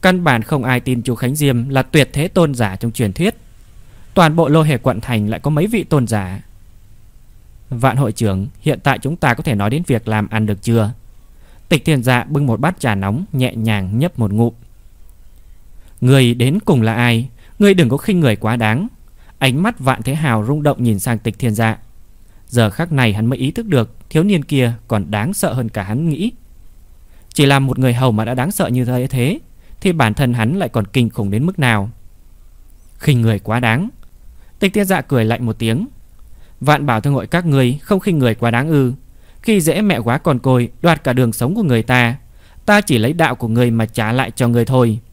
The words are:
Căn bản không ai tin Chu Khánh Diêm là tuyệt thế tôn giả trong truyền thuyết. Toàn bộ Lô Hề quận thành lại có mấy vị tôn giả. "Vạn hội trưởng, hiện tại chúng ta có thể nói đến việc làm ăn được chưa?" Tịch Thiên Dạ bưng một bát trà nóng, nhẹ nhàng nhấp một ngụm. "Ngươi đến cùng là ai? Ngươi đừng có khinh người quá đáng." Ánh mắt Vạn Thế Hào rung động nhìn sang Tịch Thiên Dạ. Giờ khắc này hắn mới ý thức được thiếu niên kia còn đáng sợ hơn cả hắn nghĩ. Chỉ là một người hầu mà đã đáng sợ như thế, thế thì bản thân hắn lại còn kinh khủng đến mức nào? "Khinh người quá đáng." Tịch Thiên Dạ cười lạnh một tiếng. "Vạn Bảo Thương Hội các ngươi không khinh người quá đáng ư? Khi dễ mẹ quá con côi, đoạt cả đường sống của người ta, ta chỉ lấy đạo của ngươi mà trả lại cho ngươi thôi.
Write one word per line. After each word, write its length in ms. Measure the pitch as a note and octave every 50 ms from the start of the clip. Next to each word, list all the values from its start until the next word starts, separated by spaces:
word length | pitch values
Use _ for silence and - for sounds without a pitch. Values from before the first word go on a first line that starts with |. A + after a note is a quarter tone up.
Căn 220 | - F#3 F#3 F#3 F3
bản 180 | D3+ C3 A#2
không 220 | A2 - D#3+ C#3+ A#2
ai 160 | B2 B2+ B2
tin 220 | - C3 B2+ B2
Chu 140 | G#2+ - A#2+
Khánh 200 | A2+ - B2 C#3
Diêm 340 | D3+ D3+ C#3 B2+ A#2+ A#2 C3+
là 140 | C3+ C3+ B2+
tuyệt 260 | - - D#3 C3+ - -
thế 140 | C#3 D3+ F3+
tôn 280 | - F#3+ E3+ D3+ C#3
giả 200 | A#2+ A#2 G2 F#2+
trong 160 | F#2+ - A#2
truyền 220 | A2+ - B2 G#2 F#2
thuyết. 220 | - E3 G#3+ - - - - - - - - - - - - - - - - -
Toàn 220 | G3 F3 D#3 D3+
bộ 120 | E3 E3 C3+
Lô 140 | D3 E3
Hề 160 | D#3 D3+ C#3+ A#2
quận 240 | - C3 A#2+ A2
thành 280 | - - B2 A2 G#2 G#2
lại 100 | A2 E2+
có 100 | - C#3+
mấy 180 | D#3 D3 E3+ G#3+
vị 160 | A#3 G#3+ -
tôn 240 | - E3 D3 B2 G#2
giả. 340 | A2 G#2 F#2+ F2+ F#2 D#2+ - - - - - - - - - - - - - - - - - - - - - - - - - -
"Vạn 280 | B2+ A#2+ A#2 C3 A#2 C3+
hội 140 | C#3 G#2+
trưởng, 360 | A2 - A#2 G#2 F#2+ F#2+ G2 C#3 - -
hiện 180 | - D#3 C#3 - -
tại 160 | C#3+ C3+ -
chúng 160 | - C3+ D#3+
ta 180 | - - C#3 A#2
có 100 | - -
thể 120 | - A#2+
nói 140 | G2+ G2+ G#2
đến 140 | B2 D#3 F3 -
việc 200 | C3 A2 - A2+
làm 200 | A2 G#2+ G#2+ G2+
ăn 160 | - A2 A2
được 180 | G#2+ G#2 F#2+ -
chưa?" 280 | - A#2 A2+ G#2+ G#2+ B2+ - - - - - - - - - - - - - - -
Tịch 160 | F3+ D3 -
Thiên 180 | - D#3 C3+ A2+
Dạ 200 | B2+ B2+ B2 -
bưng 240 | - D3 D3 D3 C3+
một 120 | A2+ G#2
bát 200 | C3 D#3 - -
trà 160 | - B2+ G#2+
nóng, 300 | G2 F#2+ G2 G#2 C#3 F#3+ - -
nhẹ 220 | C3+ B2+ B2+ -
nhàng 440 | A2+ A2 A2 G#2+ G#2 F#2+ F#2 G2+ A#2
nhấp 200 | C#3+ F3+ - -
một 120 | A#2 G2+
ngụm. 220 | G2+ G#2+ A#2 A#2 A2+ - - - - - - - - - - - - - - - - - - - - - - - - - - - - -
"Ngươi 320 | - B2 C3+ C#3 C3 A#2+ A#2+
đến 260 | B2 A#2 B2+ D3+ G#3 -
cùng 160 | - F3 B2+
là 120 | A2 A2 A2+
ai? 360 | A2+ A#2+ A#2+ A#2 A2+ B2 C#3 - - - - - -
Ngươi 140 | G3+ G3+ G3
đừng 160 | F#3 D#3+ A#2
có 80 | B2 C#3+
khinh 220 | - - G#3 F3+
người 160 | D#3+ B2+ G#2+
quá 200 | G2 - G#2+ A#2
đáng." 320 | A#2+ A2+ G#2+ A2 C3 F#3+ B3 - - - - - - - - - -
Ánh 240 | C3+ C3+ A#2+ C#3+ F3+
mắt 160 | A3+ A#3+ -
Vạn 220 | C3 C3 B2+ - A2+
Thế 120 | B2+ C3+
Hào 300 | D#3 D#3+ D3 A#2 A2 G#2
rung 180 | A2+ C#3+ D#3 D3
động 200 | D3 C3+ - B2
nhìn 160 | A#2 A2 G2
sang 200 | - B2+ A#2 G#2+
Tịch 200 | - A#2 G#2+ -
Thiên 160 | - A#2+ G#2+
Dạ. 220 | G#2 A2+ A2 G#2+ - - - - - - - - - - - - - - -
Giờ 220 | - A#2+ A2+ G#2
khắc 220 | G2 - E3 F3
này 220 | D#3+ C3+ B2+ A2+ G2+
hắn 120 | G#2 A2
mới 140 | A#2 C3+ -
ý 120 | B2+ C3+
thức 140 | D#3+ - A#3
được 440 | A3 E3 B2+ A2 A2 - - - -
thiếu 140 | - D#3 E3+
niên 200 | G#3 G3+ E3 C3+
kia 300 | - D3 C3+ B2+ A#2 A#2+ A#2 - -
còn 240 | A#2+ G#2+ F#2+ D2+
đáng 220 | G#2 G#2 G#2 A#2 A2
sợ 200 | - - D#3 A2
hơn 160 | C3 B2 A2+
cả 140 | - G#2+ F#2+
hắn 260 | F#2+ G#2+ B2+ D#3+ E3+
nghĩ. 220 | D3+ D3+ F#3 B3 - - - - - - - - - - - - - - - - - - - - -
Chỉ 120 | - C#3+
là 140 | C#3 C#3 C#3
một 200 | C#3 C3+ B2+ B2
người 140 | C3 B2+ A#2+
hầu 180 | A#2+ C3 C3
mà 140 | A2 G#2+ A2
đã 80 | A2 B2+
đáng 180 | B2+ B2 F3
sợ 160 | G#3 - F#3 -
như 180 | B2 B2+ B2
thế, 220 | A#2 B2 B2 B2 C#3
thế 320 | - B2+ A#2+ C#3 G3+ D#4+ - - - - - - - -
thì 100 | - G3
bản 220 | F3 D#3+ C3+ A2 G#2+
thân 200 | - D3 B2 A#2+
hắn 260 | A#2+ A2 A2+ D#3 G3
lại 100 | F3+ A#2
còn 180 | - A#2+ G2+ -
kinh 220 | - C3 A#2+ A2
khủng 220 | - - G#2+ G2
đến 140 | G2 G#2+ C#3
mức 140 | F3 F#3+ -
nào? 300 | C#3+ B2 A2+ G#2 G2 A2+ - - - - - - - - - - - - - - - - - - - - - -
"Khinh 240 | - - C#3+ A#2+
người 180 | A2+ A2+ A2 G2+
quá 200 | - - G#2+ A#2+
đáng." 300 | B2 A#2 A2 C3 F#3 A#3+ - - - - - - - - - - - - - -
Tịch 140 | - F#3+ F#3+
Thiên 120 | G#3 G3+
Dạ 160 | F#3+ F#3+ D#3+
cười 240 | C3 - C#3+ B2 A2+
lạnh 200 | A2 A#2 A2+ B2
một 140 | A2+ A2 A2
tiếng. 280 | A#2 A2+ A2+ C#3 G#3+ C#4 - - - - - - - - - - - - - -
"Vạn 240 | B2+ C#3 D3+ C#3+ C#3+
Bảo 160 | C#3 A#2+ A2
Thương 120 | G#2 C#3+ C#3+
Hội 140 | C3 F#2+ -
các 180 | - E3+ F3+
ngươi 340 | E3 C#3 C3+ B2+ A#2+ C3 D3
không 180 | - - G#3 F#3+
khinh 200 | - G#3+ F3+ D3+
người 160 | C3 A#2+ A2
quá 160 | - - A#2
đáng 180 | A2+ A#2 C3+ D#3+
ư? 240 | D#3+ C#3+ C3+ B2 B2+ - - - - - - - - -
Khi 200 | - - A3 G3
dễ 200 | D#3 D#3+ C#3+ E3+
mẹ 180 | G#3+ G3+ E3+ -
quá 180 | A2 A#2 A#2+ D3
con 220 | - F3 C#3+ A#2+
côi, 300 | - C3+ C3 B2 A#2+ A2+ - -
đoạt 220 | - - - - -
cả 100 | C3+ B2
đường 200 | B2+ C3 A2+ A2
sống 220 | - A#2+ B2+ F3+
của 80 | A#3 A3
người 200 | D#3 B2 A2+ A2+
ta, 320 | - B2+ B2+ A#2+ A#2 B2 C#3+ - - - - - - - - -
ta 160 | - G#3 G#3
chỉ 160 | G#3 - C#3 A#2
lấy 160 | G#2+ B2 D#3
đạo 220 | E3+ D#3+ D3 B2
của 120 | - - A2+
ngươi 240 | A2 A#2+ B2 A#2+
mà 140 | A2+ A2+ A2+
trả 260 | A2 - - A2 G#2+
lại 200 | A#2 B2+ C3 -
cho 160 | - - B2+ A#2+
ngươi 180 | A#2 A#2+ A#2
thôi. 340 | A2 C3 B2+ B2 A#2 G#2+ A2+ - -